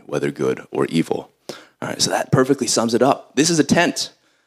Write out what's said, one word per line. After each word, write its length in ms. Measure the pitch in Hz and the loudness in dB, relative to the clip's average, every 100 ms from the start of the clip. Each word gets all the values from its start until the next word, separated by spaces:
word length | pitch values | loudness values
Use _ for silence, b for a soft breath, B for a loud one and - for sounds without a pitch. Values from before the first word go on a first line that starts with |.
| - | -8
whether 240 | 71 71 | -4 -4
good 360 | 71 65 - - | -2 -4 -4 -6
or 160 | 67 69 | -4 0
evil." 460 | 82 - - - _ B B B B | 0 -2 -4 -6 _ B B B B
All 60 | - | -10
right, 120 | - | -4
so 100 | - | -2
that 220 | 92 - | -2 0
perfectly 360 | 131 131 139 117 | 2 2 0 0
sums 260 | 117 113 | 0 0
it 80 | 113 | 2
up. 320 | 131 - - | 2 2 -2
This 160 | 127 165 | 0 2
is 80 | 165 | 2
a 60 | |
tent. 480 | 139 165 170 - - _ _ _ | 4 4 2 -2 -10 _ _ _